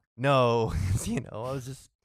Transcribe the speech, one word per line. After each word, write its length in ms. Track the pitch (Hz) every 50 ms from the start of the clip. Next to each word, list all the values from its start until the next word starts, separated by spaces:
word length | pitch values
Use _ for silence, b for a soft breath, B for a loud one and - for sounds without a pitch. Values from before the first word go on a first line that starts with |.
| _ _ _
No, 560 | - 127 139 143 131 123 120 117 120 113 107 - - 92
<laughs> 80 | 92
'cause, 160 | - - -
you 140 | 196 233 185
know, 240 | - - - 107 113
I 80 | 127 135
was 140 | 139 120
just 240 | 131 131 - - - _ _ b